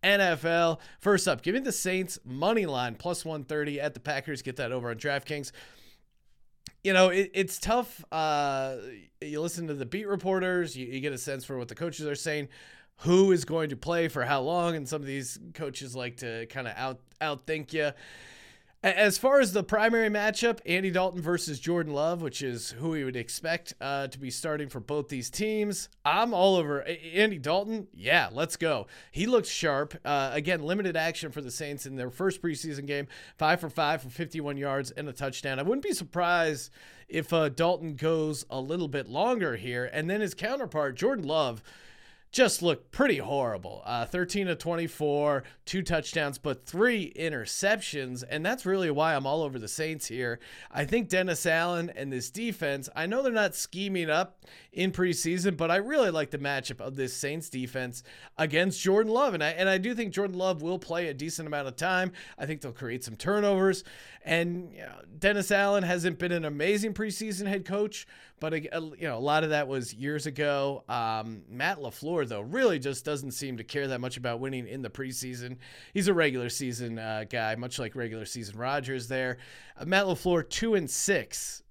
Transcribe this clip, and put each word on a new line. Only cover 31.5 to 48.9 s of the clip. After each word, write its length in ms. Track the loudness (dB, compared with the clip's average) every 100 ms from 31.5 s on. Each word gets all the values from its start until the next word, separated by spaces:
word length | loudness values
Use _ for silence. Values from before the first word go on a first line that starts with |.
Saints 340 | -8 -8 -8 -8
in 100 | -6
their 140 | -8
first 320 | -2 -2 0
preseason 460 | -4 -4 -6 -8 -4
game. 180 | -6 -6 -12 -20 -2
Five 240 | 2 2
for 80 | 0
five 320 | -2 0 0
for 80 | -4
fifty-one 480 | -8 -6 -4 -6 -4
yards 320 | -2 -2 -4
and 180 | -6 -10
a 60 |
touchdown. 460 | -6 -6 -4 -4 -2
I 20 |
wouldn't 240 | 0 0 0
be 80 |
surprised 800 | -4 -4 0 4 4 4 0 -8 -16 -20 -20 -6
if, 240 | -4 2
uh, 180 | 2 2
Dalton 480 | 4 2 4 0 0
goes 500 | 2 2 2 -2 -6
a 100 | -6
little 280 | -2 -2 0
bit 200 | -2 -2
longer 500 | 0 2 2 0 -2
here. 340 | -4 -4 -2
And 160 | -2 -2
then 120 | 0
his 120 | -2
counterpart, 640 | -2 -4 -2 -2 0 -2 2
Jordan 320 | 0 2 0
Love, 340 | 2 2 0 -10 -20 -20 -20 -20 -20 -8
just 300 | 4 6 6
looked 320 | 2 2 -2
pretty 240 | 2 4 4
horrible. 640 | 2 0 0 -2 -6 -10 -6
Uh, 200 | -4 -2
thirteen 420 | -2 0 0 0
to 80 | -2
twenty-four, 880 | -2 -2 -2 -2 0 2 2 2 -2 -18 -6
two 160 | -4
touchdowns, 560 | 0 0 0 -2 -2 -2
but 280 | -4 -6 -6
three 460 | 2 4 4 -2
interceptions. 1080 | -4 -4 -4 -6 -2 2 0 -2 -6 -6 -8 -6
And 160 | -4 -2
that's 200 | -2 0
really 240 | 0
why 260 | 2